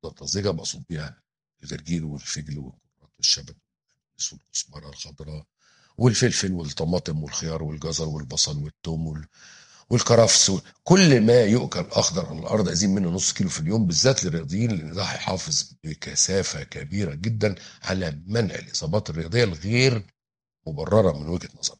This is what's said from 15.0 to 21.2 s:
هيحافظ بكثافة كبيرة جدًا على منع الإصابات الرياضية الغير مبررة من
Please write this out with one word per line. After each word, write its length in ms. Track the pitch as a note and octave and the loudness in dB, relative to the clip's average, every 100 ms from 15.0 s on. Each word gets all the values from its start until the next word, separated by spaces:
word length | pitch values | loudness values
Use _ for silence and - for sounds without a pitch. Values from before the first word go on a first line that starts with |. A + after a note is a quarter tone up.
هيحافظ 680 | F2+ - - F#2 D#2+ D2+ - - | -6 -6 -4 -4 -4 -4 -6 -12
بكثافة 760 | D#2 D2+ - D2+ - F#2+ F2 D2+ | -12 -12 -6 -2 0 0 -2 -6
كبيرة 520 | C#2 C#2+ C#2+ F#2+ F#2 | -10 -12 -6 -4 -4
جدًا 400 | D2 G#2 A2+ G#2+ - - - | -4 -4 0 -2 -2 -14 -12
على 400 | - F#2 F2 D2 F2 | -6 -4 -4 -6 -4
منع 280 | A2+ F#2+ | -2 -2
الإصابات 560 | - - - D#2+ G#2 - | -6 -10 -6 -2 -2 -4
الرياضية 340 | D#2 E2 A2+ | -8 -2 0
الغير 580 | A2+ D#2 F#2+ A#2+ C3 A2+ F#2+ _ _ _ _ _ - | 0 -2 -2 4 4 2 -6 _ _ _ _ _ -10
مبررة 520 | D2 D#2+ G#2+ F#2 | -8 2 4 4
من 100 | D2 | 0